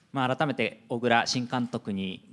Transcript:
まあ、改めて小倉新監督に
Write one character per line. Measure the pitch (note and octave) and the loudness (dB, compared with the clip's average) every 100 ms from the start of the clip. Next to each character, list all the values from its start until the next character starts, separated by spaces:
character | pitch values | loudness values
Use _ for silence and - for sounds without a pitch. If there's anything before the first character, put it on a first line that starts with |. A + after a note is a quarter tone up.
| _ | _
ま | C3+ | -2
あ、 | B2+ C3 | 0 2
改 | D3+ | 0
め | |
て | B2 A2 - - | 0 -2 -4 -8
小 | A#2+ | -2
倉 | A#2+ A#2 - | 4 4 4
新 | B2+ A#2+ | -2 -2
監 | B2+ A#2+ | -2 -2
督 | A#2 - | -4 -4
に | G2 F#2+ F#2 - | -4 -4 -8 -16